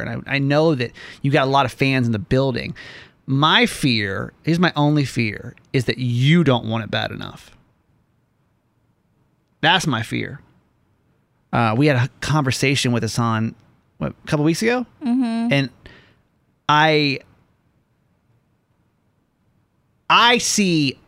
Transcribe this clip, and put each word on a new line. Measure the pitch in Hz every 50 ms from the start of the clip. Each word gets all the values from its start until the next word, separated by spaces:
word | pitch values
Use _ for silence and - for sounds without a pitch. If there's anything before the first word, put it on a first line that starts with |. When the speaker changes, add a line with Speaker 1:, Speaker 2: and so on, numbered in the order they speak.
| -
Speaker 1:
And | 117 117 127 - -
I, | 135
I | 139
know | 139 139 143 151 160 165 151
that | 123 120 - - - - - - -
you | - 143
got | 139 151 131 135
a |
lot | 135 139 135
of | 120
fans | - - 139 135 135 131 120
in | 117
the | 113 101
building. | 87 - 127 131 135 135 120 127 - - - - - - - - - - _ _ -
My | - 135 139 151 160 185 226 240
fear, | - - - - 135 117 110 104 98 95 107 120 - - _
here's | - 156 170 170
my | 180 160 -
only | 147 147 147 151 147 135
fear, | - - 120 117 107 101 - - 120 - _ _ _
is | - 131 117
that | - 113 -
you | 127 120 120 123 131 147 165 175 160
don't | 139 123 117 117
want | 110 113 113 110
it | 101
bad | - 110 107 -
enough. | - - 98 98 - - - - - _ _ _ _ _ _ _ _ _ _ _ _ _ _ _ _ _ _ _ _ _ _ _ _ _ _ _ _ _ _ _ _ _ _ _ _ _ _ _ _ -
That's | - 160 180 180 -
my | 160 120 113
fear. | 110 - - 117 107 92 - - - _ _ _ _ _ _ _ _ _ _ _ _ _ _ _ _ _ _ _ _ -
Uh, | - 120 117 110 110 123
we | 147
had | 151 135
a | 120 127 - _ -
conversation | - - 143 156 135 131 113 - 135 135 143 - - 127
with | 120 113 110
Hassan, | 107 - - 117 117 113 110 110 - - _ _ _ _ _ _ _ _ -
what, | 151 139 - _ -
a |
couple | - 156 147 147
weeks | 160 165 -
ago? | 220 226 247 254 233 - _ - 311
Speaker 2:
Mm-hmm. | 233 240 262 247 226 226 233 233 240
Speaker 1:
And | - 139 135 - - _ - - - - _ _ _ _ _ _ _ _ _ _ _ _ _ -
I, | 147 151 156 160 156 151 147 139 131 - - _ _ _ _ _ _ _ _ _ _ _ _ _ _ _ _ _ _ _ _ _ _ _ _ _ _ _ _ _ _ _ _ _ _ _ _ _ _ _ _ _ _ _ _ _ _ _ _ _ _ _ _ _ _ _ _ -
I | 165 196 226 240 247 233
see | - - - 214 202 180 170 156 143 135 - _ _